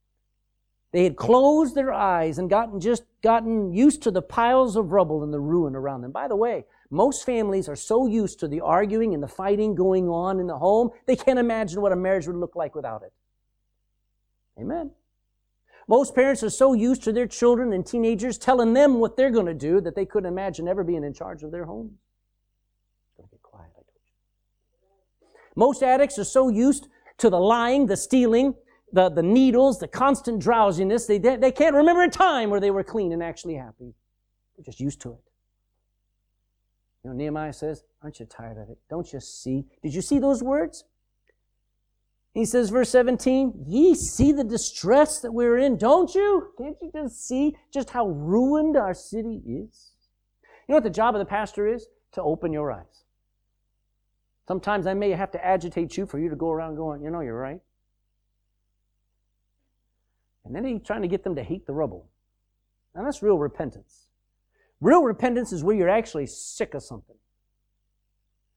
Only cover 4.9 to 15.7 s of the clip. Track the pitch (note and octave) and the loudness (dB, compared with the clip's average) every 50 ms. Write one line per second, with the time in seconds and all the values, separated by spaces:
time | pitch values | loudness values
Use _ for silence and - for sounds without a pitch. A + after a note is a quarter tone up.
4.9 | F#3 G3+ F3+ D3+ D#3 D3+ D3 D3+ D3 D3 C#3+ D3+ E3+ F3 D#3+ C#3 C3 C3+ C3 C#3 | 2 2 2 2 0 -4 -4 -4 -4 -4 -2 0 0 0 0 0 -2 -4 -6 -6
5.9 | C3+ B2 B2 B2+ C#3 G#2+ C3+ C4+ A3 G3+ A3+ A#3+ G#3+ D3+ - - _ _ _ _ | -6 -8 -10 -10 -8 -8 -6 -4 0 0 0 0 -2 -4 -8 -14 _ _ _ _
6.9 | C3+ E3 A3+ C#4+ C4 - - - B3 A3+ G#3+ G3+ G3 G3 F#3+ D#3 C#3+ - - - | 0 2 2 2 2 -2 -4 -2 -2 -2 0 0 -2 -2 -4 -4 -8 -12 -4 0
7.9 | A3 A#3+ C4 A#3 G#3 A#3 G#3 - - - E3+ D3 C#3 D#3+ E3 D#3 E3 F#3 G#3+ G3 | 0 2 2 2 0 0 -2 -2 -4 -8 -8 -6 -6 -4 0 2 2 2 2 0
8.9 | G#3+ A3 A#3 A3 F3 C#3+ C#3+ - - - F#3 G3 G#3 G#3 G#3+ G#3+ G3 E3 F#3 F#3+ | 0 0 0 0 -2 -4 -6 -8 -10 -6 -2 -2 0 0 0 0 0 0 2 2
9.9 | F#3+ F#3+ F3+ F3 E3+ E3+ F3+ F#3+ F#3+ F#3+ F3+ F3 D#3 C3 D#3+ F#3+ G#3 A3+ B3 A#3 | 2 2 0 0 -2 -2 -2 -2 -2 -4 -4 -4 -4 -2 2 2 4 4 2 0
10.9 | - - _ - C4 - - C4+ B3+ B3 A#3+ A#3 A3+ A3 A3 E3+ E3 G3+ G3+ G3 | -4 -6 _ -2 -2 0 2 0 2 2 0 0 -2 -2 -4 -6 -4 -2 0 0
11.9 | F#3 F3+ F#3 F#3 G3 F#3 C#3 E3 F3+ F3 F3 E3+ - F3 D#3+ C3+ - D3+ C3 A#2 | 0 0 0 0 -2 -2 -2 -4 -6 -6 -8 -8 -6 -8 -8 -8 -8 -10 -10 -10
12.9 | A2 G#2+ F#2+ F#2 _ _ _ _ _ _ _ _ _ _ _ _ _ _ _ _ | -10 -12 -14 -18 _ _ _ _ _ _ _ _ _ _ _ _ _ _ _ _
13.9 | _ _ _ _ _ _ _ _ _ _ _ _ _ - - A3 D4+ E4+ D#4 C#4 | _ _ _ _ _ _ _ _ _ _ _ _ _ -14 -10 -10 -8 -10 -10 -12
14.9 | - _ _ _ _ _ _ _ _ _ _ _ _ _ _ _ | -16 _ _ _ _ _ _ _ _ _ _ _ _ _ _ _